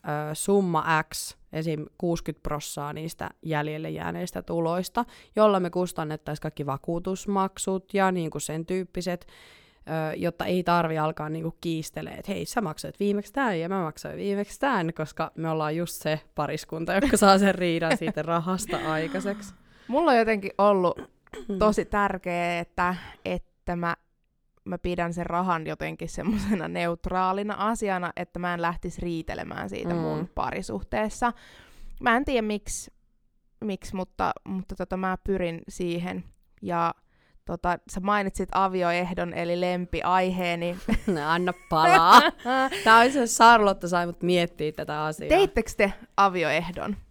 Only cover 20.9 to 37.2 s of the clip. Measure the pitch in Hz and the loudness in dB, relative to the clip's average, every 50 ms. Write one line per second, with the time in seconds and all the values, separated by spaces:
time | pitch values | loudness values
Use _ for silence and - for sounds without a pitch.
20.9 | - - - - _ _ _ _ - - - - 202 185 208 214 208 220 170 - | 0 -2 -10 -16 _ _ _ _ -18 -16 -8 -8 -2 2 2 4 4 2 -2 0
21.9 | - 208 202 196 196 180 - 180 175 175 175 175 175 170 170 - _ - 180 180 | 0 0 0 0 -2 -4 -6 -4 -2 -2 -2 -2 -2 -4 -6 -8 _ -2 0 0
22.9 | 185 175 - - - _ _ 190 180 175 - _ _ _ _ - 175 175 175 170 | 0 -4 -8 -16 -20 _ _ -6 -6 -6 -8 _ _ _ _ -6 -4 -4 -4 -4
23.9 | 170 _ _ _ _ _ _ _ _ _ _ _ _ _ _ 196 180 175 - 180 | -6 _ _ _ _ _ _ _ _ _ _ _ _ _ _ -10 -10 -6 -4 -4
24.9 | 175 175 170 170 170 175 170 165 170 175 185 190 175 160 156 156 156 - 151 160 | -2 -2 -2 -4 -4 -6 -6 -4 -2 -2 0 0 -2 -2 -4 -8 -8 -6 -6 -8
25.9 | 165 - - - - - 143 185 220 208 196 202 214 180 156 160 175 175 170 170 | -8 -8 -10 -10 -8 -4 -2 -2 -2 -2 0 0 -2 -2 -2 -4 -4 -2 -2 -2
26.9 | 170 170 - 190 185 185 185 185 185 202 208 208 202 - 202 214 233 220 220 202 | -2 -4 -6 -4 -2 0 0 0 0 -2 -4 -6 -4 -2 -2 -2 -2 -2 -2 -2
27.9 | 190 180 180 165 - - 180 _ _ - 175 180 175 170 170 170 170 - - 180 | -2 -2 -4 -6 -6 -8 -10 _ _ -6 -4 -4 -2 0 -2 -2 -2 -4 -8 -10
28.9 | - - 170 175 170 160 160 - - - - 80 - - - 190 - - - 170 | -8 -6 -6 -4 -4 -4 -6 -6 -8 -8 -8 -8 -8 -8 -8 -8 -8 -6 -4 -4
29.9 | 175 170 160 156 156 151 175 - _ 151 - - - - 185 - 220 196 - - | -2 -2 -2 -2 -4 -4 -6 -6 _ -6 -4 -4 -4 -6 -8 -6 -8 -8 -8 -6
30.9 | - 214 214 214 - - 247 240 - - - - - - - - - - - - | -4 -4 -2 -4 -4 -2 -4 -4 -4 -6 -18 -20 -20 -20 -20 -20 -20 -18 -16 -14
31.9 | - - - 247 226 240 285 - 269 233 220 214 208 202 _ - - - - - | -12 -2 2 2 2 2 2 0 0 0 0 0 -4 -4 _ -8 -10 -10 -12 -16
32.9 | _ _ _ _ _ _ _ _ _ _ _ _ _ _ 220 214 190 190 - - | _ _ _ _ _ _ _ _ _ _ _ _ _ _ -6 -6 -6 -6 -8 -10
33.9 | - 190 185 - _ - 190 165 - - _ - 190 185 180 - 190 - 185 - | -8 -8 -8 -8 _ -2 -2 -2 -2 -6 _ -8 -8 -8 -8 -8 -8 -10 -8 -6
34.9 | 233 185 190 185 185 180 _ - 196 185 180 170 165 165 - - - - 185 170 | -4 -4 -2 -4 -4 -4 _ -2 -2 -2 -2 -4 -4 -8 -12 -16 -8 -6 -4 -4
35.9 | 170 175 175 180 185 185 - - - _ _ _ _ _ - 190 175 170 170 170 | -4 -4 -4 -6 -8 -8 -10 -12 -20 _ _ _ _ _ -6 -4 -2 0 0 0
36.9 | - _ _ _ _ _ | -2 _ _ _ _ _